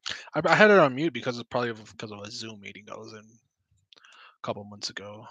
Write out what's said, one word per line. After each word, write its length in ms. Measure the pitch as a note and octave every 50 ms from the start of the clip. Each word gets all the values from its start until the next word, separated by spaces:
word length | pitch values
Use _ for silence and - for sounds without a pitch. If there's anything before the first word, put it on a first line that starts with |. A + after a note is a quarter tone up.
| - - - - - - -
I, 80 | D#3 D#3+
I 100 | D#3+ E3
had 160 | E3 G#3+ G#3+
it 80 | G3+ F#3+
on 160 | D#3 C3+ B2
mute 180 | C3+ D#3+ E3
because 260 | A#2+ A#2+ - C3 A#2+ A#2+
of, 100 | A#2 -
probably 220 | - B2 B2 A#2+
of, 260 | A2 G#2+ G#2 - -
'cause 160 | - A#2 G#2+
of 80 | G#2 G2+
a 100 | G2+ A2
Zoom 300 | A#2 A#2 A2+ A2+ A2 G2+
meeting 240 | G2 G2+ G2+ G2+ G#2 G2+
I 60 | G2+
was 160 | G#2+ A2 A2+ A2
in 40 | G#2+
a 1200 | A2 A2 A#2+ _ _ _ _ _ _ _ _ _ _ _ _ _ _ _ - - - - _ _
couple 200 | - B2 A2 A2 G2+
months 260 | G#2 G#2 G#2 - -
ago, 360 | - - G2 G#2 G#2 G#2+ G#2 G2+